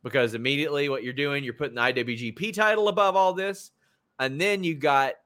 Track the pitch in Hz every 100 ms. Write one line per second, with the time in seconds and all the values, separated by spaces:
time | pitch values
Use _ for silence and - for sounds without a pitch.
0 | 120 135 120 113 123 139 151 143 143 135
1 | 120 127 143 143 131 113 143 120 120 123
2 | 120 117 120 - 208 196 214 214 208 196
3 | 196 190 190 185 190 196 - _ _ _
4 | _ - 131 139 190 202 175 151 147 139
5 | 135 -